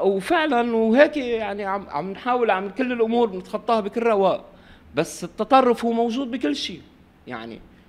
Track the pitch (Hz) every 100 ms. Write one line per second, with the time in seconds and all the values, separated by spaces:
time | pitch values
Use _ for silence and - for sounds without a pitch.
0 | 190 196 185 330 311 240 240 226 226 240
1 | 302 302 247 226 208 202 196 196 180 147
2 | 185 185 247 247 226 190 202 196 254 247
3 | 226 233 233 185 - 208 214 226 202 240
4 | 233 208 190 147 - - - - - 147
5 | 165 - 175 - 214 269 247 233 233 233
6 | 233 226 262 254 294 294 - 160 127 -
7 | - _ - 120 113 107 - -